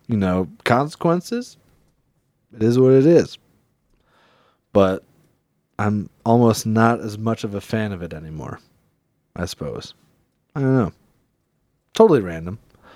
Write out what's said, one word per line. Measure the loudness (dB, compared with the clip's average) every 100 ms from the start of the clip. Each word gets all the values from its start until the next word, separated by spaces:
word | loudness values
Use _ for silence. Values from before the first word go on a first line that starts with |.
| -6
you | -2
know, | 0 -2 -4 -6
consequences, | -2 0 -2 -4 -2 -2 -4 -10 -10 -20 _ _ _ _ _ _ _ _ _ -2
it |
is | 0 4
what | 6
it | 6 6
is. | 4 2 -6 _ _ _ _ _ _ _ _ _ _ _ _ _
But | 2 2 0 _ _ _ _ _ _ _ -4
I'm | -2 -2 -6 _ 2
almost | 4 4 2 -2
not | 2 2 0
as | -8 -8
much | -8 -6
of | -8 -10
a |
fan | -8 -6 -6
of | -8
it | -12
anymore, | -14 -14 -14 -14 -16 _ _ _ _ _ _ _ -10
I | -10
suppose. | -10 -12 -12 -16 -20 _ _ _ _ _ -4
I |
don't | 0 0
know. | -2 -6 _ _ _ _ _ _ _ _ _
Totally | 2 4 4
random. | 0 -8 -10 -14 _ _ -20